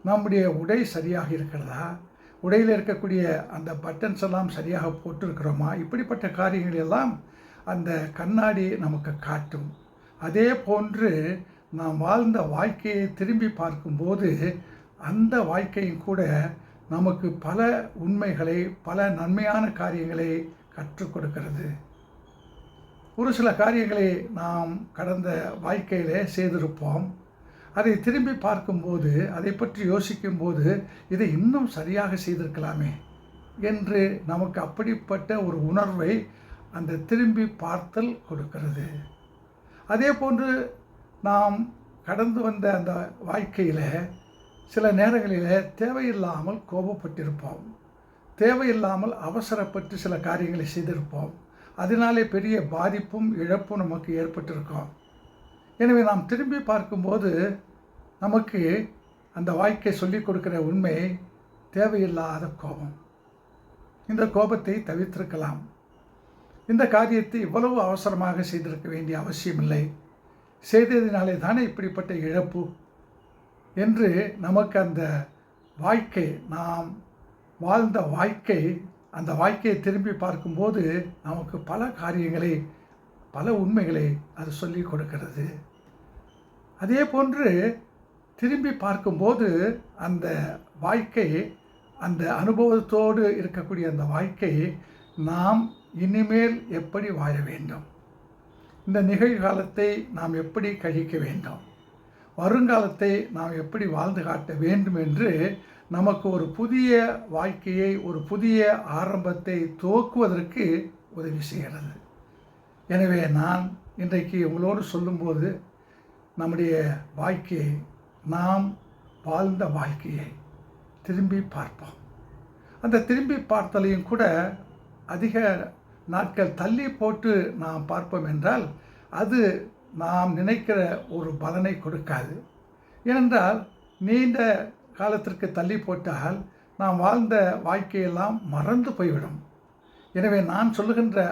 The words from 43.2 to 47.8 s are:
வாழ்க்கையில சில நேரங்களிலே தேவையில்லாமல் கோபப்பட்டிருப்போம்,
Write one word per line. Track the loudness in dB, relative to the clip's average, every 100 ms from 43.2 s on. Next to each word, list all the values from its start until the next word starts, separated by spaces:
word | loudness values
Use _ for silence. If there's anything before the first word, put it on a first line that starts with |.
வாழ்க்கையில | -6 -4 -4 0 0 2 -2 -2 -6 -12 -20 -20 -20 -20 -4
சில | 2 4
நேரங்களிலே | 6 6 4 2 0 4 2 2
தேவையில்லாமல் | -4 -2 0 -2 0 -2 -2 -4 -6
கோபப்பட்டிருப்போம், | -6 -4 -4 -6 -8 -6 -6 -6 -8 -12 -16 -20